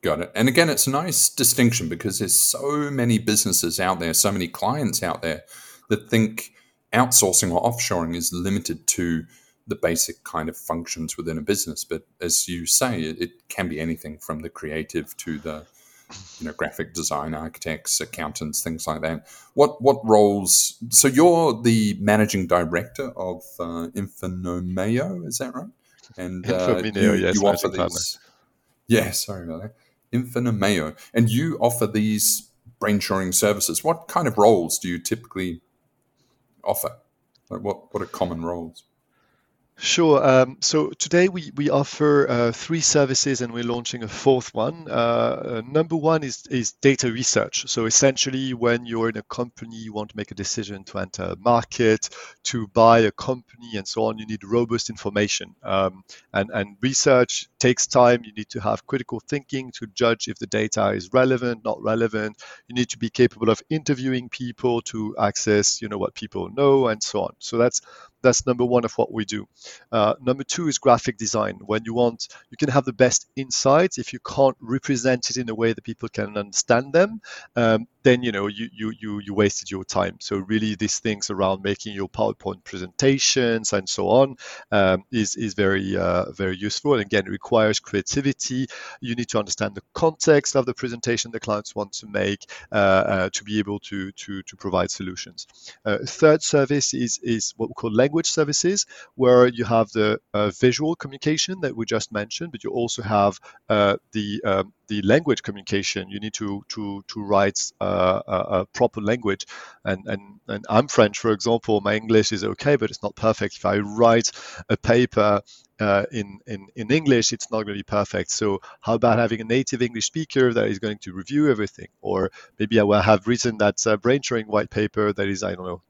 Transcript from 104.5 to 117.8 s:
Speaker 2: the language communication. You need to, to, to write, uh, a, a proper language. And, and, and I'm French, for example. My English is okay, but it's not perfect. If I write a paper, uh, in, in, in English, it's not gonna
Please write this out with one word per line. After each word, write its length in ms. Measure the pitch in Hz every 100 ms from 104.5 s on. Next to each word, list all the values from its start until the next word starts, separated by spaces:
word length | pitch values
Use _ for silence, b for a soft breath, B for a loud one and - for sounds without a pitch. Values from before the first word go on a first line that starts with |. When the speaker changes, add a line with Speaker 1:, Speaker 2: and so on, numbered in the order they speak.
| 95 95 _ _
Speaker 2:
the 100 | 104 98
language 280 | 131 165 113
communication. 680 | - 101 98 101 95 - 92
You 60 | 101
need 140 | 107
to, 300 | - 107 101 -
to, 280 | - 104 98 -
to 100 | 110
write, 360 | 101 101 101 - - _
uh, 420 | 98 92 92 92 -
a, 120 | 92 - 95
a 60 | 95
proper 360 | - 123 -
language. 420 | 104 123 110 98 - B B B
And, 220 | 104 95 110
and, 100 | 107 101 101 -
and 180 | 104 -
I'm 180 | 107 139
French, 280 | - 107 104
for 140 | 117
example. 480 | 107 120 117 - 107
My 160 | 101 107
English 380 | 110 110 107
is 100 | 104
okay, 320 | 104 98 143 147
but 120 | 110
it's 140 | -
not 120 | 101 -
perfect. 400 | 113 107 - -
If 100 | 98
I 120 | 101
write 500 | 104 107 117 113 113 B B B B
a 80 | 110
paper, 680 | - 117 123 - 104 101 - B B _
uh, 260 | 107 101 101
in, 280 | 120 101 98 -
in, 220 | 104 98 -
in 160 | 110
English, 400 | 147 151 123 110
it's 160 | 117 -
not 120 | 110
gonna 200 | 104 101